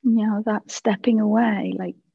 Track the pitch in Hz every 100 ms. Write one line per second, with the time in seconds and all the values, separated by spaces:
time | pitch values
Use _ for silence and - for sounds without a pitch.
0 | 254 226 214 208 220 208 - - 233 196
1 | - 220 214 214 233 196 190 185 185 -
2 | _